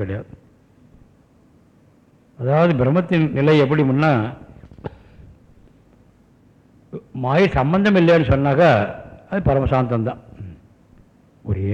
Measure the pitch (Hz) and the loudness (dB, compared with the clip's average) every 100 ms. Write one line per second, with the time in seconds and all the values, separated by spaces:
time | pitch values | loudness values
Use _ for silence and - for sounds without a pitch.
0 | 98 101 - - _ _ _ _ _ - | -6 -10 -12 -20 _ _ _ _ _ -20
1 | - _ _ _ _ _ _ _ _ _ | -20 _ _ _ _ _ _ _ _ _
2 | _ _ _ - 127 147 175 147 127 160 | _ _ _ -10 -2 0 2 2 0 0
3 | 175 175 156 139 147 156 135 156 135 131 | 0 0 -2 0 2 2 2 0 0 0
4 | 156 127 110 131 - - - - - - | 0 0 -2 -8 -20 -20 -20 -18 -18 -18
5 | - - - - _ - - _ _ _ | -20 -20 -20 -20 _ -20 -20 _ _ _
6 | _ _ _ _ _ _ _ _ _ - | _ _ _ _ _ _ _ _ _ -20
7 | - 131 127 151 196 139 131 185 202 190 | -16 -8 -2 0 0 0 0 0 2 2
8 | 170 170 131 135 143 135 170 113 101 - | 4 4 4 0 2 2 4 4 0 -8
9 | - - - 196 160 139 127 131 123 117 | -18 -20 -8 -4 0 0 0 0 0 -2
10 | 110 - - - 95 80 _ _ _ - | -4 -8 -16 -20 -20 -20 _ _ _ -20
11 | _ _ _ _ - 92 98 | _ _ _ _ -8 -4 -4